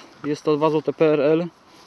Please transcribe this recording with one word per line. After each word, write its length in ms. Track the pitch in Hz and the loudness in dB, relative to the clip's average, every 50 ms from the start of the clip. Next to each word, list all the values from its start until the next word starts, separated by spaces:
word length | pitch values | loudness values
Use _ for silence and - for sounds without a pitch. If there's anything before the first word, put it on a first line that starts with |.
| - - - - - | -20 -20 -20 -12 -8
Jest 180 | 143 151 - - | -8 -6 -4 -2
to 120 | 156 151 | -2 -2
dwa 140 | 143 156 160 | 0 0 0
złote 220 | 151 156 - 143 | 0 0 -2 -2
P 120 | - - 165 156 | -2 0 2 2
R 80 | 151 151 | 2 2
L. 260 | 131 151 160 165 175 165 - _ _ _ - - - | 2 2 0 0 -2 -6 -10 _ _ _ -20 -20 -20